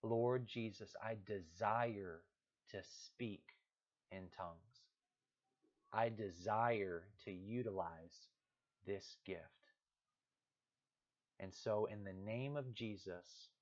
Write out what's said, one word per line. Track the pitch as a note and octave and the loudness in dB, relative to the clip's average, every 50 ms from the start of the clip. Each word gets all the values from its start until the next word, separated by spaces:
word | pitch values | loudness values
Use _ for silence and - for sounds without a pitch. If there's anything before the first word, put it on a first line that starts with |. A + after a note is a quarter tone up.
| - | 4
Lord | A2+ A#2 A2+ A#2 A#2+ B2+ B2+ B2 | 6 6 8 8 8 6 4 2
Jesus, | G#2+ - A#2+ A2 A2+ G2+ - G#2+ G2 - - G#2 | 0 -2 0 0 0 -2 -4 -10 -10 -8 -6 -2
I | A2 A2+ G#2+ F#2+ | -2 -2 -2 -2
desire | G2 G#2+ G2 F2+ D#2+ E2 F2+ A2 G#2 A2 A#2 A#2+ A#2+ A2 G2+ G2 F2+ E2 D#2+ - _ _ _ _ _ _ _ _ - | -2 -2 -2 -2 -6 -4 2 4 4 6 6 6 4 2 0 -2 -4 -6 -8 -10 _ _ _ _ _ _ _ _ -8
to | - G2+ F#2 - - - - | -8 -8 -8 -8 -14 -16 -16
speak | - _ _ A#2+ A2+ G2+ F#2+ _ - - _ _ _ _ _ _ _ _ _ _ _ | -18 _ _ -4 -4 -4 -6 _ -18 -20 _ _ _ _ _ _ _ _ _ _ _
in | F#2+ F#2+ F#2 F2+ - | -8 -8 -8 -8 -6
tongues. | - F#2 F2 E2 E2+ F2+ A2 _ - - _ _ _ _ _ _ _ _ _ _ _ _ _ _ _ _ _ _ _ _ _ - | -6 -6 -6 -6 -10 -18 -20 _ -20 -20 _ _ _ _ _ _ _ _ _ _ _ _ _ _ _ _ _ _ _ _ _ 4
I | G#2+ A#2 A#2+ | 4 4 4
desire | A2+ G#2 A2 G2 E2+ F2 F2 G#2 G#2+ A2 A#2 A#2+ A#2+ G#2+ G2 F#2+ F2 E2+ E2+ G2+ G#2+ - - | 4 0 -2 -4 -4 -2 0 2 4 6 6 6 6 4 2 0 0 -4 -6 -10 -18 -12 -8
to | - F#2+ | -8 -8
utilize | F2+ F#2 G2 A2+ B2 A#2+ A2+ G2 F#2+ F2+ E2+ E2 D#2+ E2 E2+ - - - - _ _ _ _ _ _ _ _ _ _ _ | -6 -6 -4 -2 -2 0 0 0 0 -2 -2 -4 -10 -14 -16 -16 -20 -20 -20 _ _ _ _ _ _ _ _ _ _ _
this | - G2+ F#2+ - - - - _ | -4 -4 -4 -6 -10 -16 -14 _
gift. | - F#2 E2+ D#2+ F2 _ _ _ _ _ _ _ _ _ _ _ _ _ _ _ _ _ _ _ _ _ _ _ _ _ _ _ _ _ _ _ _ _ _ _ _ _ _ | -6 -6 -6 -6 -12 _ _ _ _ _ _ _ _ _ _ _ _ _ _ _ _ _ _ _ _ _ _ _ _ _ _ _ _ _ _ _ _ _ _ _ _ _ _
And | F#2+ F#2+ F#2+ | -10 -10 -10
so | - - A#2 G#2+ G#2 G#2+ G2+ | -4 0 2 4 4 4 2
in | A2 G#2 G2+ | 0 -4 -6
the | G2 F#2 | -6 -6
name | F#2 G2 G#2+ A2 A#2+ C3 C#3 C#3+ | -6 -4 -2 -2 -2 -2 -2 -2
of | D3 C3+ B2+ A#2 | -2 -4 -4 -4
Jesus | - A#2 A2 G#2 F#2+ - F#2+ F2 F2 F2 - - - - - _ _ | -4 -4 -4 -4 -4 -6 -6 -8 -8 -10 -14 -18 -18 -20 -20 _ _